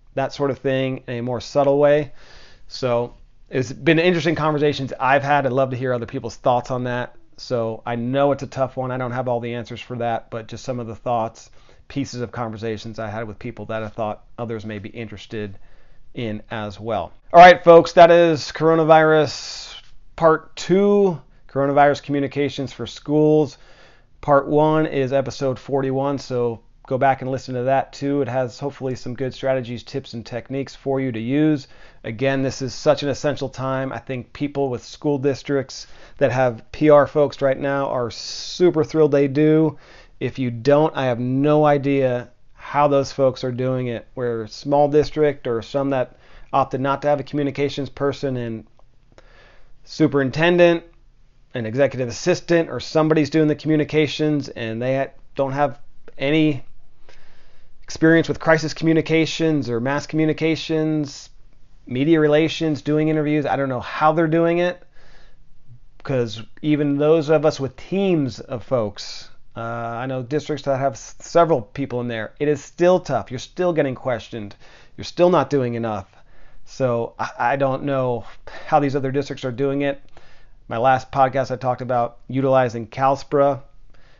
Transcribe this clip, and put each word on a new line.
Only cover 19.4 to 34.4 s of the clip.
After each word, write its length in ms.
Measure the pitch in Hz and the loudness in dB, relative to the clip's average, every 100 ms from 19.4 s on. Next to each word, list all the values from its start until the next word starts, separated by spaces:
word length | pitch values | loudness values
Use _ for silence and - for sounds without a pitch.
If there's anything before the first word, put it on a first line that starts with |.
| - - - - - - - - | -12 -14 -16 -18 -18 -20 -16 2
Part 400 | 160 156 - - | 4 4 -2 -8
Two, 640 | - 185 202 202 196 151 - - - | 2 4 4 4 2 0 -10 -20 -8
Coronavirus 580 | 135 139 143 143 135 | -2 2 6 6 4
Communications 680 | - 143 139 139 139 139 131 | -2 -2 -2 -2 -4 -4 -8
for 140 | - 117 | -8 -12
Schools. 720 | - - 151 151 151 139 - - - - - _ - | -10 -2 2 4 4 2 -4 -20 -20 -20 -20 _ -8
Part 260 | - 139 147 | 2 2 4
One 380 | 147 156 156 156 | 2 4 4 2
is 260 | 139 131 | 0 0
episode 460 | 135 127 - 135 127 | 0 -2 -4 -4 -4
forty-one, 580 | - 135 135 135 139 139 | -4 -2 -2 -2 -2 -4
so 460 | - 123 120 110 _ - - | -4 -4 -2 -4 _ -18 -6
go 100 | 127 | 0
back 240 | 135 127 | 2 2
and 100 | 127 | -2
listen 220 | 131 - 127 | -6 -6 -4
to 80 | |
that 280 | 127 135 - | 0 0 -2
too. 300 | - 139 143 | -6 -2 -2
It 60 | 123 | -2
has 320 | 127 127 - | -2 -4 -6
hopefully 340 | 143 139 131 | -10 -8 -8
some 180 | 123 131 | -8 -8
good 220 | 120 131 | -8 -8
strategies, 480 | - 135 131 117 117 | -4 -2 -2 -2 -10
tips, 320 | - 139 131 | -10 -10 -10
and 100 | 120 | -12
techniques 500 | 107 120 - 135 135 | -10 -12 -8 -8 -8
for 260 | - 139 135 | -8 -4 -2
you 100 | 135 | -2
to 80 | 110 | -4
use. 460 | 113 143 156 147 - - - - | -2 2 2 0 -4 -20 -20 -14
Again, 380 | - 113 135 135 | -10 -4 -2 0
this 200 | 135 - | -2 -4
is 100 | 127 | -8
such 300 | - 156 139 | -2 2 2
an 60 | 143 | 0
essential 400 | 123 147 127 131 | -2 -4 -4 -6
time. 440 | - 131 131 135 | -6 -6 -4 -6
I 60 | 117 | -8
think 340 | - 127 110 | -10 -10 -10
people 360 | - | -8